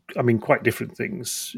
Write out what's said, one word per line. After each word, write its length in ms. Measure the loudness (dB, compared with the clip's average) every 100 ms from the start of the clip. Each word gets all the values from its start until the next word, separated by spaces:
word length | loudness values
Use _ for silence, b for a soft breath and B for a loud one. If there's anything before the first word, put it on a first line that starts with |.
| -6 0
I 60 |
mean, 160 | 2 4
quite 240 | 4 2
different 340 | 2 0 -4 -6
things. 600 | -6 -6 -8 -8 -8